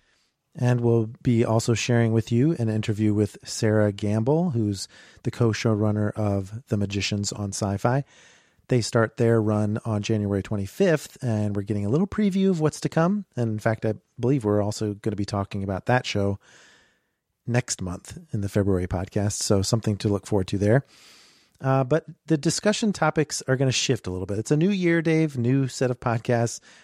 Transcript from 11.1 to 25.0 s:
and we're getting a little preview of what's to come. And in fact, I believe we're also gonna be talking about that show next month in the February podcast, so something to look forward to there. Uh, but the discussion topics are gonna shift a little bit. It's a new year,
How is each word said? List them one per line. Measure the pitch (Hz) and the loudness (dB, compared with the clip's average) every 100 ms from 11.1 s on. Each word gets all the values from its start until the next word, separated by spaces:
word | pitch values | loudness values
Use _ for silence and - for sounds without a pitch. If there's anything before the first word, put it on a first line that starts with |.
| - | -8
and | 127 107 104 | -2 0 0
we're | 101 | -2
getting | 101 104 101 | -4 -4 0
a | |
little | 147 196 | 0 0
preview | - 202 190 190 | 0 0 2 2
of | 170 | 2
what's | 151 - | 0 -2
to | 151 | -2
come. | 160 170 208 - - | 0 2 0 -6 -4
And | 113 | -2
in | 107 | 0
fact, | 113 110 110 | -2 0 -2
I | 107 _ - | -4 _ -4
believe | 120 143 107 | 0 2 2
we're | 104 | 2
also | 104 - 107 | 0 -2 -6
gonna | 101 110 101 | -4 -4 -4
be | 101 | -4
talking | 101 98 101 | -4 -4 -6
about | 98 92 - | -6 -4 0
that | 123 - | 0 0
show | 104 101 98 _ - - _ _ _ _ _ _ _ - | -2 -2 -4 _ -20 -20 _ _ _ _ _ _ _ -2
next | 120 - - | -2 -2 -6
month | 92 90 - 175 175 | -6 -8 -12 -18 -8
in | 107 | -4
the | 101 | 0
February | 107 98 92 92 | 2 2 2 0
podcast, | 92 98 107 101 - | -4 -2 -2 -2 -2
so | - 101 | 0 2
something | 95 117 110 98 | 2 0 0 -2
to | 107 | -2
look | 101 - | -2 0
forward | 104 95 | -2 0
to | 98 | 0
there. | 104 127 - - - - - _ _ _ | 4 2 0 -14 -20 -20 -20 _ _ _
Uh, | 135 135 | -2 0
but | 127 156 - - - | 0 -2 -2 -16 -2
the | 160 | 0
discussion | 160 - 208 - 220 | 0 0 -2 0 -2
topics | - 156 156 147 - - | 0 0 0 -2 -4 -2
are | 131 | 0
gonna | 135 | 2
shift | - - 120 92 | 0 0 -2 -2
a | |
little | 90 95 | -6 -4
bit. | 101 | -6
It's | - | 0
a | 151 | 0
new | 185 | 2
year, | 196 175 170 | 2 0 0